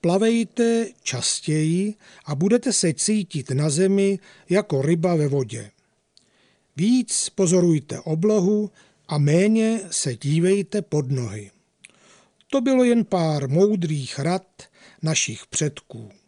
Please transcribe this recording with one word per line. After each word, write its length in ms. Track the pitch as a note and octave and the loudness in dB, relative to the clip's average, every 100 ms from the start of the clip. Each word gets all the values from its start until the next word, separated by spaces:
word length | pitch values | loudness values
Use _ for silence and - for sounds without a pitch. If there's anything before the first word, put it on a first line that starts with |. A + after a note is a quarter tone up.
Plavejte 880 | E3+ F#3 A3+ A#3 A3+ - A#3 A#3 A3+ - | 0 2 2 0 -2 0 0 0 -2 -8
častěji 920 | - B2+ - - - D#3 D#3 E3+ G#3 G#3 - - | -8 -6 -4 -4 -2 0 0 0 -2 -6 -16 -20
a 100 | - | -10
budete 380 | C#3+ F#3 A#3+ - | -2 2 2 2
se 220 | - F3 | 0 0
cítit 560 | D#3 - G#3+ F#3 D3 - | -2 -2 -2 -2 -8 -4
na 200 | C3+ D#3 | -2 0
zemi 480 | C#3+ F#3+ G3 G3 G3 - - _ | 0 2 2 2 -2 -8 -20 _
jako 320 | F3+ G#3 C#3 | -2 0 -2
ryba 320 | C#3 E3+ F3+ | 0 0 2
ve 140 | E3+ D3 | 2 0
vodě. 420 | C#3 A#2+ A#2 G#2 _ _ _ _ _ _ _ _ _ _ - | 0 -2 -6 -14 _ _ _ _ _ _ _ _ _ _ -4
Víc 540 | F#3+ B3+ A#3+ - - | 2 2 0 -4 -6
pozorujte 640 | - F#3 F3+ F3 D#3 - D#3+ | 0 2 4 4 2 -2 -12
oblohu 720 | - D#3 G3+ G#3+ F3+ G#3 G#3 _ _ _ _ | -6 -2 2 2 2 0 -2 _ _ _ _
a 100 | D3 | 0
méně 600 | C#3+ D#3+ G3+ A3 A3 A3+ F#3+ | 2 4 4 2 2 -2 -4
se 260 | - D3 A#2 | -6 -6 -4
dívejte 680 | C#3+ D#3 F3 G3+ G3 G#3 | -2 0 2 2 0 -4
pod 280 | F#3+ D3+ B2+ | -2 -4 -2
nohy. 400 | C3 A2+ G#2+ G2+ _ _ _ - _ _ - _ _ _ | -4 -4 -8 -14 _ _ _ -20 _ _ -20 _ _ _
To 100 | C#4 | -2
bylo 240 | B3 C4 | 2 4
jen 200 | B3 A#3 | 4 4
pár 440 | G#3+ F#3+ D#3+ D3+ C#3 | 2 0 0 0 0
moudrých 720 | C#3+ G3+ G#3+ E3 D3+ B2+ - | 2 4 2 -2 -4 -6 -6
rad 440 | C#3+ F#3 - _ - _ - _ | -2 -4 -6 _ -20 _ -20 _
našich 440 | D#3 D#3 - A2 - | -4 -2 -4 -8 -8
předků. 640 | - D3+ D3 _ A#2 G#2+ - | -4 -4 -6 _ -18 -18 -20